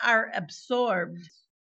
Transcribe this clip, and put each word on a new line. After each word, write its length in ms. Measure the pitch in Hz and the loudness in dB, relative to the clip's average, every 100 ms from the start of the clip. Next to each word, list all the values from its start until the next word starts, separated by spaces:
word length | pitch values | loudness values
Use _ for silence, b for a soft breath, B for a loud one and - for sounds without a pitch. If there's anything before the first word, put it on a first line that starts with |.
are 280 | - 226 226 226 | 2 2 2 -4
absorbed 840 | 160 - - 247 240 185 175 175 165 _ _ _ | -6 -10 -2 0 2 2 -2 -8 -16 _ _ _